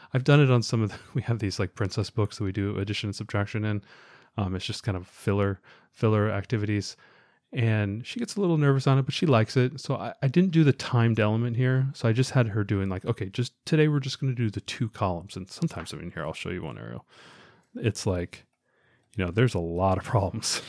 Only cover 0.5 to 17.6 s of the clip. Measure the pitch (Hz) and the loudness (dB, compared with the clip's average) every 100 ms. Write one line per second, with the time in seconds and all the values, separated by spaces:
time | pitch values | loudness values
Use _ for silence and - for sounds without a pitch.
0.5 | 123 110 117 107 - - 131 - 117 104 | 4 2 0 0 -4 -8 -6 -2 -2 -2
1.5 | - - - 98 - 101 - 104 - 98 | -2 -6 -4 -4 -2 -4 -2 -2 -2 -4
2.5 | 98 101 95 98 104 104 98 107 104 101 | -2 -2 -2 -4 -4 -6 -8 -4 -4 -2
3.5 | 110 107 104 - - - - _ - 95 | -2 -2 -2 -6 -16 -20 -20 _ -4 -2
4.5 | 92 - - - 95 92 - - 101 98 | -2 -6 -6 -4 -4 -6 -6 -2 2 2
5.5 | 95 _ - _ - 113 107 107 101 - | -2 _ -20 _ -2 2 4 2 -2 -2
6.5 | 113 104 104 - - _ _ _ _ _ | -2 0 -2 -4 -10 _ _ _ _ _
7.5 | 143 113 107 104 104 - - 233 - 185 | -2 0 2 0 -4 -8 -8 -6 -2 0
8.5 | 160 143 135 139 135 127 - 170 117 110 | 4 4 4 4 4 2 0 4 4 4
9.5 | 131 127 131 - 120 104 - 139 175 190 | 2 0 0 -6 -6 -6 -4 0 4 4
10.5 | 160 147 - - 120 117 110 107 110 120 | 6 6 4 2 4 4 4 2 2 0
11.5 | 117 127 131 135 - 117 110 127 131 117 | 0 2 2 0 0 0 2 2 2 2
12.5 | 104 101 101 98 92 - 104 95 - 123 | 0 0 0 0 -2 -4 -4 -4 -4 -6
13.5 | - - 156 151 147 135 - 135 120 113 | -8 0 4 4 2 -2 -4 -4 0 -2
14.5 | - - - 117 - 98 85 92 101 92 | -2 -6 -4 -6 -2 -2 -2 -8 -12 -12
15.5 | - 165 - 80 76 85 85 76 - 90 | -6 -6 -6 -10 -10 -10 -8 -8 -8 -8
16.5 | 90 80 53 57 58 - - - - - | -6 -8 -10 -12 -14 -16 -20 -20 -20 -20
17.5 | _ | _